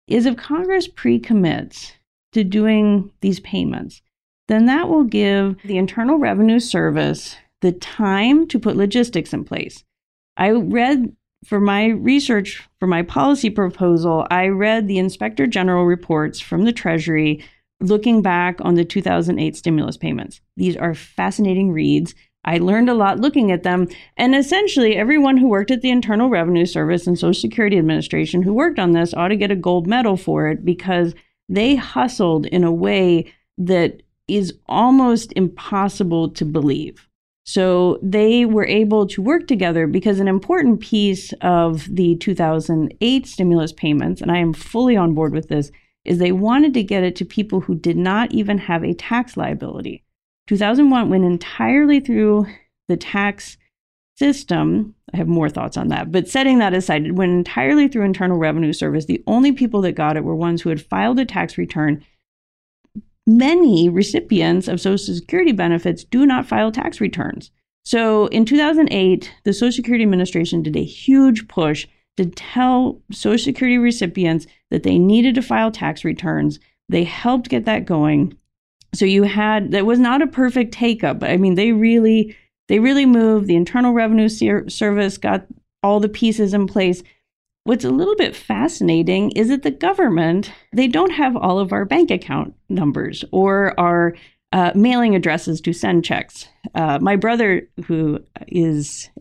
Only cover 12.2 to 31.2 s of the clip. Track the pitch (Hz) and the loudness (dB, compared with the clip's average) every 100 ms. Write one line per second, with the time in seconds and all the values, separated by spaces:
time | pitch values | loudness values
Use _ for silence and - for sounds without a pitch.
12.2 | 277 220 196 - - _ 185 170 170 - | 2 0 -2 -10 -20 _ -2 0 -2 0
13.2 | 269 277 226 - 185 - 180 170 170 160 | 0 2 0 -2 -4 0 2 2 2 0
14.2 | - 180 190 196 208 226 208 196 185 180 | 0 -2 0 0 0 0 0 -2 -2 -4
15.2 | 214 220 269 202 185 180 175 175 - 160 | -6 -2 -2 0 0 2 2 0 -2 -2
16.2 | 151 - - 170 220 233 185 165 156 156 | -2 -6 -6 -2 0 -2 -2 -2 -2 0
17.2 | 156 147 - _ _ _ 180 208 220 226 | 0 -2 -8 _ _ _ 0 0 2 2
18.2 | 190 175 175 175 - 170 170 202 185 175 | 2 0 -2 -2 0 0 0 -2 -2 -2
19.2 | 170 180 156 151 - 156 - - 165 143 | 0 -2 -4 -4 -2 -2 -2 -6 -8 -8
20.2 | - - _ - 185 170 170 156 - - | -10 -18 _ -6 -4 -2 -6 -6 -10 -6
21.2 | 185 196 202 185 196 160 147 147 170 - | -4 -2 0 0 0 0 0 0 -2 -10
22.2 | _ _ - 170 175 214 247 240 196 196 | _ _ -4 -2 0 2 2 2 0 0
23.2 | 262 294 214 180 180 180 175 - - - | 0 2 0 0 0 0 -2 -6 -16 -2
24.2 | 254 269 277 370 415 - 226 202 214 302 | 2 2 2 0 0 2 2 2 0 2
25.2 | 277 262 254 196 202 254 254 247 208 214 | 4 4 4 2 0 -2 0 0 0 0
26.2 | 254 202 170 175 175 170 156 175 175 175 | 2 0 0 0 0 -2 -2 -2 -2 0
27.2 | 170 175 226 214 208 196 156 156 147 156 | 0 0 -2 -2 2 2 2 -2 -2 -4
28.2 | 156 175 185 214 330 294 180 170 170 165 | -2 0 0 0 0 0 2 2 0 -2
29.2 | 175 208 202 196 170 180 170 240 233 185 | -2 -2 -2 -2 0 -2 0 0 0 -2
30.2 | - 156 151 156 175 175 - 180 170 170 | -2 -2 -2 -2 -2 -4 -2 -2 -2 -4